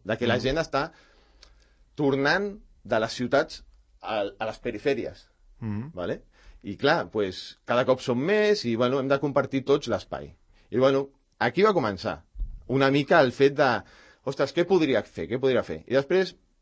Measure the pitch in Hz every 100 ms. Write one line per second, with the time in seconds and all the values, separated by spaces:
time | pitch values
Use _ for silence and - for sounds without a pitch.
0 | 95 113 120 123 127 156 160 139 151 -
1 | _ _ _ _ - _ _ _ _ -
2 | 143 135 139 180 202 208 - _ 98 113
3 | 110 - 123 135 160 - - _ _ _
4 | 90 110 101 - 110 104 123 104 143 117
5 | 95 - _ _ _ - 113 104 139 90
6 | 101 139 - _ - - - 92 139 165
7 | 92 110 98 92 - - - 120 127 127
8 | - 120 156 214 208 202 120 113 123 139
9 | 131 139 147 139 117 135 135 139 120 98
10 | - 69 76 - _ _ - 113 135 135
11 | 139 _ _ - 120 160 214 175 110 95
12 | 110 80 _ - - - - 131 135 143
13 | 139 175 131 117 139 139 135 107 - -
14 | - _ - 139 139 170 175 190 151 113
15 | - - 82 123 131 120 92 80 - 127
16 | 139 180 185 - _ _